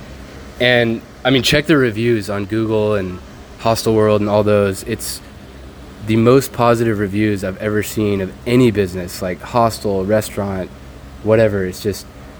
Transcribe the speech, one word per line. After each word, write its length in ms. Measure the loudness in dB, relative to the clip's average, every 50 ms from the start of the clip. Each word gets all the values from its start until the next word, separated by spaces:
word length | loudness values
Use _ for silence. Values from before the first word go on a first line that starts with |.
| -18 -18 -18 -18 -18 -18 -18 -18 -18 -16 -6 0
And, 420 | 2 4 4 4 4 2 0 -4 -6 -12 -14 -6 -2
I 60 | 0
mean, 140 | 2 2 2
check 220 | 2 2 2 2
the 100 | 2 4
reviews 520 | 4 4 2 0 0 0 2 2 0 0 -2
on 180 | -4 -6 -4
Google 500 | -4 -2 -2 -2 0 0 0 2 0 0
and 240 | 0 -2 -4 -8 -10 -14 -16 -18 -20 -20 -20 -14 -4
Hostel 340 | 0 0 0 2 2 2 2
World 260 | 4 4 4 4 2
and 80 | 2 2
all 140 | 2 2 4
those. 400 | 4 4 4 2 2 0 -4 -6
It's 380 | -6 -8 -6 -6 -8 -10 -12 -14 -18 -20 -20 -20 -20 -20 -20 -20 -20 -20 -20 -20 -20 -18 -10 -4 0
the 80 | 2
most 360 | 4 6 6 6 6 4 2 -2
positive 460 | 0 2 4 4 4 2 0 0 0
reviews 460 | -2 -2 0 0 0 0 0 -2 -4
I've 140 | -6 -6 -4
ever 260 | -4 -2 -2 -2 -2
seen 360 | -2 -2 -2 0 0 0 0
of 120 | -2 -4 -8 -10 -2
any 280 | 2 4 6 6 6 4
business, 500 | 2 0 0 -2 -6 -8 -8 -8 -6 -6
like 180 | -6 -6 -6
hostel, 640 | -8 -4 0 2 2 2 0 -2 -4 -2 -2 0 0
restaurant, 640 | 2 2 0 0 -2 -4 -6 -6 -4 -4 -6 -8 -8 -12 -16 -20 -20 -20 -20 -20 -20 -18 -6 0
whatever. 420 | 2 4 4 4 4 2 0 -2
It's 160 | -4 -6 -6
just, 260 | -4 -4 -6 -6 -8 -16 -20 -20 -20 -20 -20 -20